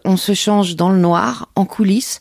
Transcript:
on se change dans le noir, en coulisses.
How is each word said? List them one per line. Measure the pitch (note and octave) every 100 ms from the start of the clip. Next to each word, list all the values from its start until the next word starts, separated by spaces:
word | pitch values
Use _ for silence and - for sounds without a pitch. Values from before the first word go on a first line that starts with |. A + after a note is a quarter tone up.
| F#3
on | F#3
se | -
change | G3 - G#3 F#3
dans | E3 F3
le | F#3+
noir, | F3 E3+ A3+ A#3+ -
en | - F#3+
coulisses. | - G3 G#3 - -